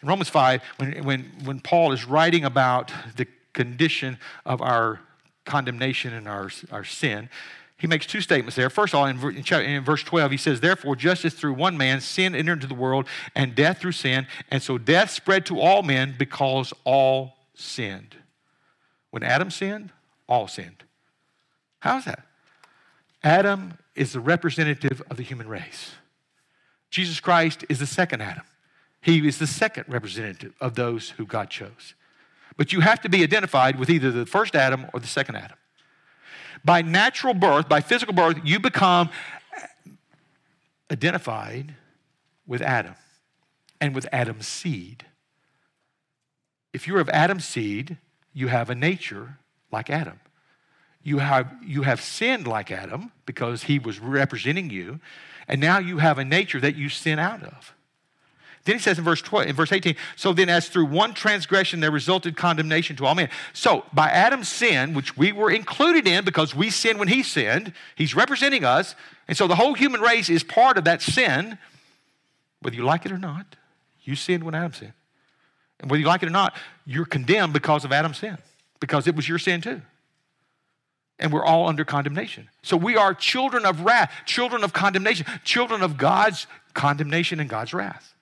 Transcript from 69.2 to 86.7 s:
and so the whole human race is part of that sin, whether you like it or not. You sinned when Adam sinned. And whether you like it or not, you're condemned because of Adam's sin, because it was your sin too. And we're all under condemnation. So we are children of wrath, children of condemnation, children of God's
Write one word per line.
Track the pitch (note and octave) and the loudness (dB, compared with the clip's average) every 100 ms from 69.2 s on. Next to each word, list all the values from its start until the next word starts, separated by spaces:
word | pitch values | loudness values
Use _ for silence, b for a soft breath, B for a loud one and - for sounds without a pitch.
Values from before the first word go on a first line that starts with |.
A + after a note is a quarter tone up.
| B | B
and | - | 0
so | F#3+ | 4
the | F3 | 6
whole | B3+ | 4
human | B3+ C#4 A#3+ | 4 2 4
race | A3+ A#3 F3 | 4 4 2
is | E3 - | 0 2
part | - B3+ G#3+ | 6 6 6
of | E3 | 4
that | E3+ | 2
sin, | - - A#3 C3+ G#3 A3 b b b b b b _ _ _ _ | 0 2 2 2 -2 -8 b b b b b b _ _ _ _
whether | C3 A#2 | -10 -4
you | B2 | 0
like | E3 G3 | 0 -2
it | |
or | F#3+ | -8
not. | F3+ D3 G3+ _ _ _ _ _ | -8 -10 -14 _ _ _ _ _
You | - C#3 | -10 -8
sinned | - F3+ E3 | -2 -4 -2
when | D#3 | -6
Adam | E3+ | -6
sinned. | C3 G#2+ - _ _ _ _ _ _ _ _ | -8 -18 -20 _ _ _ _ _ _ _ _
And | C#3 | -2
whether | D3 | 0
you | D3+ | 2
like | F3 | 2
it | E3+ | 2
or | |
not, | F3+ F#3+ - B B - | 2 0 -2 B B -8
you're | C3 | -6
condemned | E3 D3 B2 G#3 F3 | -2 -4 2 2 2
because | D3 - D3+ | -2 0 0
of | C3+ | 2
Adam's | C#3 D#3 C#3+ | 0 0 -4
sin, | G#3+ F3+ _ _ _ _ | -10 -12 _ _ _ _
because | C3+ D3+ D#3+ | -2 0 2
it | D#3 | 0
was | C3+ | -2
your | E3+ | -2
sin | F#3+ F3 | 0 -2
too. | G#3+ B3 C3+ _ _ _ _ _ _ _ _ _ _ _ _ _ | -4 -10 -12 _ _ _ _ _ _ _ _ _ _ _ _ _
And | D#3 | -2
we're | D3+ - | 0 4
all | E3 E3+ | 4 4
under | D3+ | 0
condemnation. | D3+ C#3+ C#3 D3 A3+ - A2+ _ | -2 -2 -2 -6 -8 -12 -20 _
So | - F3 | -2 0
we | F#3+ A3 | 2 4
are | G3+ F#3 | 4 4
children | - B3+ C4 B3 G#3 | -2 0 0 2 0
of | E3 | 0
wrath, | F3+ A#3 E3+ B - | 4 4 2 B -6
children | - A#3+ A#3 | -2 -2 0
of | G3+ | -2
condemnation, | - G3 F#3+ G3+ G#3+ D3+ B | 0 0 2 0 -2 -4 B
children | - A#3+ A#3+ A3 | -2 0 0 0
of | F#3 C#3+ | -2 2
God's | C#3 - G#3+ F#3 - B B | 2 4 2 0 -12 B B